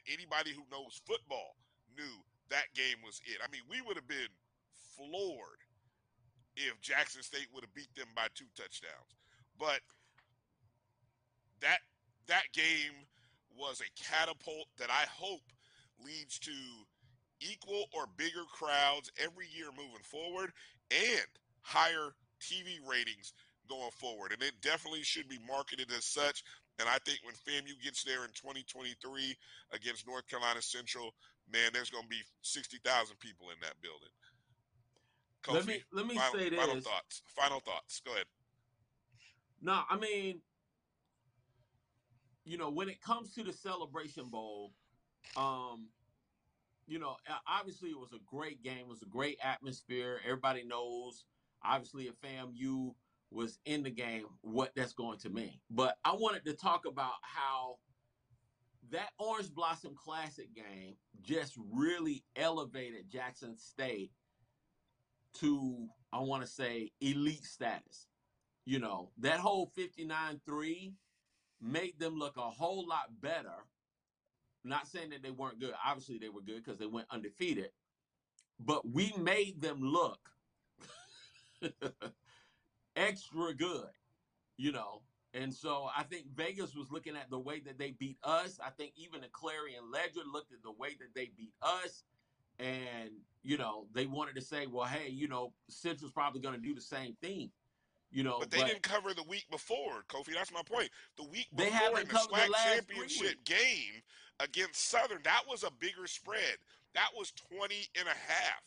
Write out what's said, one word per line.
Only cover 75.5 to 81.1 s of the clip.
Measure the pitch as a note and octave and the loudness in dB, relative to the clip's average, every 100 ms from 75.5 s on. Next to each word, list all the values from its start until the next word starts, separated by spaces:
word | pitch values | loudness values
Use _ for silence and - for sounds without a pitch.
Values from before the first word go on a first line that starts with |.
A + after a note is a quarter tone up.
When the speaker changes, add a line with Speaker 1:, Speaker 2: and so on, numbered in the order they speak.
| A#2 | -4
Speaker 2:
good. | B2+ A2+ | -6 0
Obviously, | A#2+ C#3 C3 A#2 | 0 0 -4 -8
they | G#2+ | -8
were | G2+ | -8
good | G2 A2+ | -10 -10
'cause | A#2 G2+ | -8 -6
they | G#2+ | -4
went | A#2 - | -4 -6
undefeated. | A#2+ G#2 - F3+ A#2 F#2 - _ _ _ _ _ _ _ - | -8 -8 -2 0 0 -4 -10 _ _ _ _ _ _ _ -4
But | A#2+ D3+ A2+ | 0 0 2
we | B2+ G#3 G#3 | 2 2 2
made | E3+ G#3 G3+ E3 | 4 6 4 0
them | D#3 C#3+ | -2 0
look | C3 E3+ D3 - - _ _ _ _ _ - D#5 F#5+ | 4 6 4 2 -14 _ _ _ _ _ -20 -20 -20